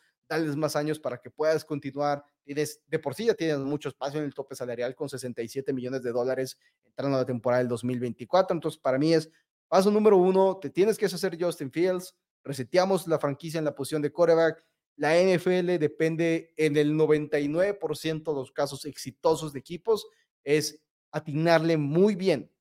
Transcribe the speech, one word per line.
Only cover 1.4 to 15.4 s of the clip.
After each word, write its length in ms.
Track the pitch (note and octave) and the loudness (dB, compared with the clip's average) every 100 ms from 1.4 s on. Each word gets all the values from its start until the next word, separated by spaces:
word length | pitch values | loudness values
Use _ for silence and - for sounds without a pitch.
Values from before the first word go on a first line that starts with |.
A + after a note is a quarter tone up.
| D#3 D#3 - | 0 0 -2
continuar. 580 | D3 C#3 C#3 D3 C#3+ - _ | -8 -8 -4 -2 -4 -8 _
Tienes, 380 | - C#3+ D3 - - | -10 -6 -6 -6 -8
de 100 | D#3 | -6
por 160 | C#3 | -6
sí 120 | B2+ A3+ | -4 -2
ya 80 | |
tienes 240 | - D#3+ C#3+ | 0 0 -2
mucho 320 | C3+ D3 C#3+ | -2 -4 -6
espacio 300 | - C#3 D3+ | -8 -6 -6
en 60 | D3 | -6
el 80 | |
tope 220 | C3+ C3+ C3 | -8 -12 -10
salarial 400 | B2 A#2 B2 C3 | -8 -6 -6 -6
con 140 | C#3+ | -10
sesenta 320 | B2+ B2 B2 | -8 -10 -8
y 80 | A#2 | -8
siete 240 | C#3 C3+ | -8 -6
millones 280 | C3 B2 C3 | -4 -4 -6
de 100 | A#2+ | -4
dólares 440 | A#2+ A#2+ A#2 C3 - _ _ _ | -2 -2 -2 -4 -8 _ _ _
entrando 320 | - C#3 C3+ | -6 -2 0
a 40 | |
la 40 | B2+ | 0
temporada 340 | B2 B2+ B2 | -2 0 2
del 80 | B2+ | 2
dos 160 | A#2+ | -2
mil 160 | B2 B2 | -2 -4
veinticuatro. 560 | B2 - A2+ F3+ F#3 E3+ | -4 -8 0 2 2 0
Entonces, 240 | D#3+ - | -4 -4
para 180 | C3+ C3 | 0 2
mí 160 | D#3 | 4
es 160 | E3 D#3+ _ _ _ - | 2 0 _ _ _ 0
paso 240 | F3+ G3 | 2 4
número 240 | G#3 G#3+ F#3+ | 4 6 6
uno, 400 | F#3 F#3+ F#3+ F#3+ | 6 4 4 0
te 80 | C#3+ | -4
tienes 280 | E3 G#3 G#3 | 0 2 2
que 80 | G3 | -2
deshacer 320 | F3 F#3+ E3 | -2 -6 -4
Justin 320 | F3 E3+ C#3 | -4 -4 -6
Fields, 440 | D#3+ F3+ F3+ F3+ _ _ _ | -2 0 -2 -6 _ _ _
reseteamos 600 | - C#3 B2 F3+ F#3+ F#3+ E3 | -12 -8 -2 2 4 2 0
la 140 | D#3 | 0
franquicia 380 | C#3+ C#3 E3 D#3+ | 0 -4 -6 -4
en 80 | D3+ | -4
la 100 | - | -4
posición 260 | C3+ D#3 | -4 -2
de 100 | D3 | -2
quarterback, 540 | - E3+ E3 E3 D#3 _ _ _ - | 2 4 6 4 0 _ _ _ -4
la 220 | D3 E3+ | 2 4
N 160 | F#3 | 4
F 260 | F3 | 4